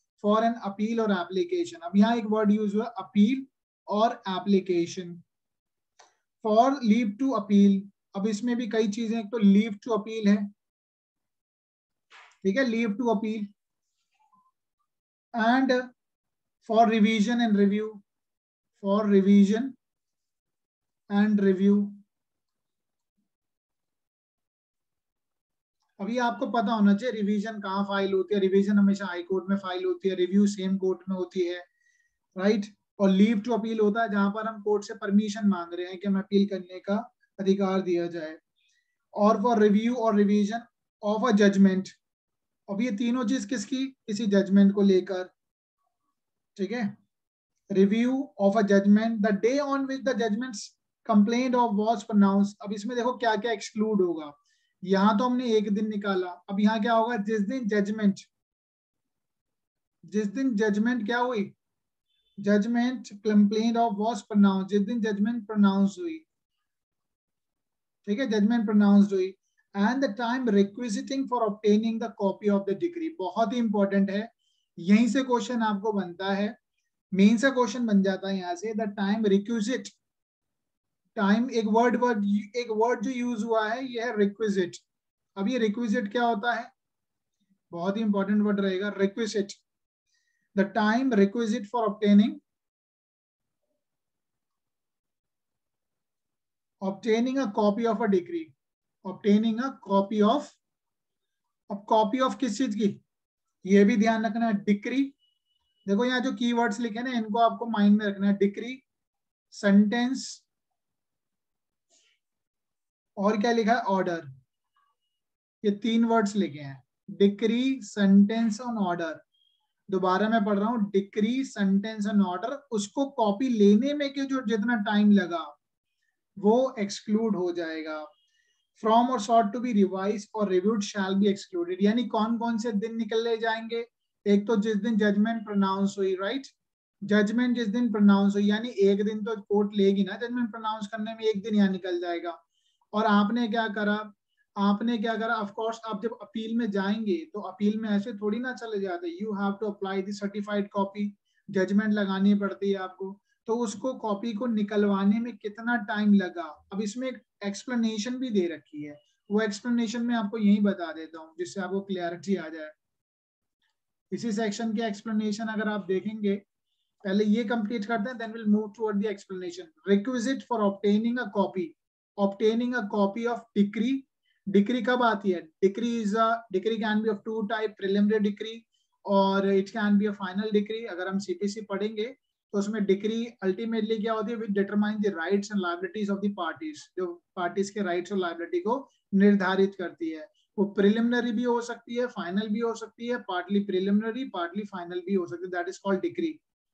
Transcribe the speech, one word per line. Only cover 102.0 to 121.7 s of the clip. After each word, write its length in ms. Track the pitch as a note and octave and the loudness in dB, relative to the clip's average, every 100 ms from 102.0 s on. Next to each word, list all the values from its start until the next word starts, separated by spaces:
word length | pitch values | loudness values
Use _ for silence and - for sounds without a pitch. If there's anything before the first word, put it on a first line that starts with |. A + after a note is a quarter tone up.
| G#3+ B3+ C4 | 2 2 0
of 80 | - | 0
किस 180 | B3 G3+ | -4 -2
चीज 160 | B3+ | -2
की, 140 | G#3 G#3 - _ _ _ _ _ _ | 0 -2 -2 _ _ _ _ _ _
ये 200 | F#3 G3 | 4 6
भी 120 | G3+ A#3 | 6 4
ध्यान 300 | A3+ A3 A3 | 2 2 -2
रखना 200 | A3+ A3+ | -2 -2
है। 180 | G3+ | -2
decree, 380 | - G3+ C4+ B3+ C#4 _ _ _ _ _ _ _ F#3+ | 0 -2 0 -2 -4 _ _ _ _ _ _ _ -4
देखो 180 | G3+ | -2
यहाँ 160 | B3 B3+ | 0 0
जो 120 | C4 | -2
keywords 460 | G3+ A#3+ A#3 A#3 A3+ | 0 0 2 0 0
लिखे 220 | A#3 A3 | -4 -4
ना 140 | C4 A#3+ | -4 -4
इनको 200 | G#3+ A3+ | -2 2
आपको 260 | A3+ G3+ A#3 | 2 2 -4
mind 300 | G#3 G3+ G#3 | 4 6 6
में 80 | G#3 | 2
रखना 200 | G3 G3+ | 0 0
है, 100 | G3 | 2
decree, 380 | G3+ A3 A#3 C4 _ _ _ _ _ _ _ | 0 -2 -10 -12 _ _ _ _ _ _ _
sentence 760 | - G3+ G3+ G#3 A#3+ B3 C4+ - - _ _ _ _ _ _ _ _ _ _ _ _ _ _ _ _ _ _ _ _ _ _ _ _ _ _ _ - | -2 4 6 6 2 -2 -4 -10 -16 _ _ _ _ _ _ _ _ _ _ _ _ _ _ _ _ _ _ _ _ _ _ _ _ _ _ _ -2
और 240 | G3+ A3 | 0 2
क्या 120 | A#3+ | 2
लिखा 200 | A#3 G#3+ | 2 2
है, 100 | B3 F#3+ | 2 0
order, 380 | F#3+ F3+ E3 D#3 - _ _ _ _ _ _ _ _ _ _ _ - | 0 -2 -4 -10 -20 _ _ _ _ _ _ _ _ _ _ _ -4
ये 60 | G#3 G3+ | -2 -2
तीन 260 | A3+ A3+ | 0 2
words 320 | A#3 A3+ G3+ G#3 | 4 4 2 0
लिखे 240 | D#3+ C#3 | -2 -4
हैं, 220 | C#3 C3+ _ _ - | -14 -18 _ _ -10
decree, 680 | E3 G3+ G3+ A3+ A#3 C4 C4+ | 4 4 4 0 2 0 -2
sentence 760 | G3+ G#3+ G3 G3 G3+ A3+ A3+ A3+ | -6 0 6 8 8 4 -2 -2
और 260 | B3 A3+ F3+ | -6 -4 -2
order। 320 | E3+ E3 D3+ _ _ _ _ _ _ - | -2 -6 -10 _ _ _ _ _ _ -6
दोबारा 400 | F#3+ F#3 F#3 G#3+ | -2 0 2 2
मैं 160 | A3+ | 0
पढ़ 140 | G3+ G3+ | 2 0
रहा 100 | G#3+ | 0
हूँ, 220 | A#3+ G3+ | -2 0
decree, 420 | G3 - G#3+ A3 C4 | 0 -2 -2 0 0
sentence 640 | C4+ G#3 G3 | -4 -2 2